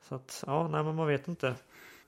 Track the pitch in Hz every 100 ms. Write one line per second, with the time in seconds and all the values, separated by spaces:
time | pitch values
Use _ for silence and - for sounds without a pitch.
0 | - 131 131 - 135 151 165 151 156 160
1 | 156 139 - 170 131 123 - - - -